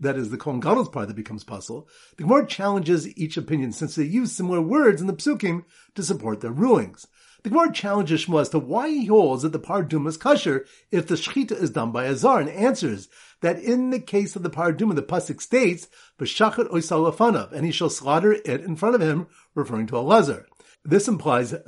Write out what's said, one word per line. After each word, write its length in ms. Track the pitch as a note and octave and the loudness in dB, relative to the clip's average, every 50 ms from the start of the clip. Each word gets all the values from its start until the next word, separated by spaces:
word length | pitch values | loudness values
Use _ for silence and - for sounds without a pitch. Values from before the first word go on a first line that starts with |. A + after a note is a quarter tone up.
that 160 | C#3 C#3 C#3 | -4 -4 -2
is 140 | C3+ A#2 G#2+ | -2 -4 -6
the 80 | B2 - | -6 -8
Kohen 220 | - D3+ C3 A#2+ | -6 -6 -6 -2
Gadol's 280 | A#2 D#3 A3 C4 G3 B2 | 0 2 2 2 0 -2
part 200 | - A#2+ G#2 G2+ | -4 -8 -8 -8
that 60 | G#2 | -8
becomes 300 | A2 G#2 - G#2+ G#2 - | -12 -12 -12 -14 -14 -14
pasul, 420 | - A2 G2 - - A#2 D3 - _ _ - - _ _ | -14 -16 -14 -14 -14 -14 -14 -16 _ _ -20 -20 _ _
the 60 | - | -4
Gemara 240 | D3+ F3+ C4 C#4+ A#3 | 2 4 4 4 4
challenges 600 | - - - G3 G3+ G3+ G3 D#3 D#3+ F3 D#3+ D3 - - - | 2 -2 -4 -2 0 0 0 2 2 0 0 0 -4 -8 -6
each 180 | D#3+ D#3 - | -6 -6 -6
opinion 360 | E3 A2+ C#3+ D#3 C#3+ C3 A#2 | -6 -4 -2 -2 -2 -2 -4
since 240 | G#2+ - D#3 C#3 - | -6 -6 -8 -6 -2
they 80 | D#3+ C#3+ | -2 -2
use 280 | D3+ G3 B3+ B3 - | 0 0 -2 -2 -2
similar 300 | - - F3+ F3+ F3+ E3+ | -4 -4 -4 -2 -2 -2
words 400 | D#3+ E3+ B3+ D#4 C#4+ A3 G3 D3+ | 0 2 4 6 6 6 6 4
in 60 | F#3 G3 | 0 -4
the 40 | |
psukim 520 | F3 - - D4 D4 - G#3 F3+ E3+ F3 - _ _ _ _ _ - | -4 -2 -2 -2 -2 0 0 -2 -2 -2 -6 _ _ _ _ _ -10
to 80 | G3+ | -8
support 380 | E3 F3+ F#3+ D3 A2 A2+ G#2+ G2+ | -4 -4 -4 -4 -4 -6 -6 -6
their 120 | A#2+ A2+ | -6 -6
rulings. 540 | A#2+ D3+ A3+ C4 A3+ C#3+ G#2 F#2 - - - _ _ _ _ _ _ _ - | -2 2 4 6 6 4 4 0 -10 -20 -20 _ _ _ _ _ _ _ -4
The 60 | G#3 | 0
Gemara 220 | A#3 E4 E4 - | 2 2 2 2
challenges 540 | - - G3+ G3+ G3+ G#3 F#3 D3+ D#3+ D#3 - | 0 -4 -4 -2 0 0 0 2 0 0 0
Shmuel 140 | F3+ E3 D3+ | 2 2 2
as 80 | C3+ - | 2 2
to 100 | - D3+ | 0 -2
why 300 | B2 B2+ F3 A#3 C#4+ D#4 | -2 0 -2 -2 -2 -2
he 180 | D#4 C#4 A3+ | -2 -2 2
holds 360 | G3 G#3+ G#3+ F3 C3+ C3 B2+ | 4 6 6 6 6 2 0
that 100 | D3 D#3+ | -2 -4
the 80 | D#3 D3+ | -4 -4
Par 240 | - - F#3 G3+ E3 | -6 -2 -2 -2 -2
Aduma 240 | C3 D#3 D3+ C#3 D#3+ | 0 -2 -2 -2 -2
is 80 | D#3 | -4
kosher 500 | - - C#4 D4 - - E3+ C3+ C3+ - _ _ _ _ - | -2 2 2 2 4 2 0 -2 -2 -4 _ _ _ _ -4
if 160 | G3+ F3 D#3+ | -2 -2 0
the 80 | - E3+ | 0 -2
shechita 380 | D#3 - - - C#4 B3 - | -4 -4 -4 -4 -2 -2 -2
is 180 | G#3+ - F3+ C3 | -2 -2 -2 -2
done 220 | - D3+ A#2 A#2 | -2 -2 -4 -2
by 140 | A2+ A#2+ C3 | -2 -2 -2
a 100 | C3 C#3 | -2 0
zar, 240 | A#2+ F3+ C4+ B3+ G3 | 2 4 4 4 4
and 100 | C#3 D#3 | 2 0
answers 580 | D3+ F#3+ G#3+ C4+ A3 - F3+ B2+ G#2 F#2+ - - _ - - - _ - | -2 0 0 0 0 0 -2 -4 -4 -6 -10 -16 _ -20 -20 -20 _ -2
that 200 | - E3+ E3+ E3+ | -2 -2 -2 0
in 280 | F3+ A#3 B3 B3 B3+ B3+ | 0 0 0 0 0 0
the 100 | B3+ A3 | -2 -4
case 340 | - - G#3 G3+ G3+ G3 - | -4 0 0 0 0 0 -4
of 80 | F#3+ | -6
the 80 | F3 E3 | -8 -6
Par 220 | - D3+ E3+ E3+ | -4 -2 0 0
Aduma, 240 | D#3 - A3+ G#3+ E3+ | 0 2 0 0 0
the 60 | C#3+ | 0
pasuk 380 | C3+ - F3 F3 - - C3 - | -2 -2 -2 -4 -2 -4 -8 -10
states, 460 | - - - C4 B3 F3 E3+ E3 - - _ - - _ _ - | -4 0 2 4 4 2 0 -2 -10 -20 _ -20 -20 _ _ -8
"B'shachat 500 | C#3+ - - - A3 G#3 G#3 A#3+ A3 - | -6 -4 0 2 2 2 2 0 -2 0
oisa 420 | F3 E3+ D#3+ - F3 D#3+ E3 D#3+ | -2 -4 -2 0 0 2 2 2
lefanav," 400 | D#3 - A3+ A#3+ G3+ B2 G2 - | 2 2 4 4 2 2 -2 -6
and 120 | - C#3 D#3 | -6 -4 -4
he 60 | E3+ | -2
shall 200 | C#3+ - F3 D3 | -2 0 -2 -2
slaughter 420 | - - C3 C#3 D3+ E3 F#3+ G#3+ | -2 -2 -2 0 2 4 4 4
it 160 | G#3+ G#3+ - D#3 B2 C#3+ | 2 2 0 -4 -4 -4
in 120 | - F#3+ D#3 | -4 -6 -6
front 220 | D#3 G3+ A3+ B3 | -2 0 2 2
of 40 | A3+ | 2
him, 280 | D#3+ D#3 D3 E3+ - - _ _ _ _ - | 2 2 0 -2 -4 -8 _ _ _ _ -6
referring 320 | D3+ C3+ - A#2+ G#2+ A2 | -6 -4 -4 -4 -4 -4
to 80 | G#2+ B2 | -4 -4
Elazar. 520 | A#2 B2+ D#3 A3 A3+ E3 C#3+ G#2 - - _ _ _ _ _ _ _ - | -2 2 4 6 6 6 4 -2 -6 -10 _ _ _ _ _ _ _ -2
This 220 | D3+ E3+ G3+ G3+ | 2 2 2 2
implies 480 | B3+ G3+ D#3 - D#3 B2 B2 A#2+ G#2+ - - - | 2 -2 -2 0 0 2 0 0 -2 -6 -10 -12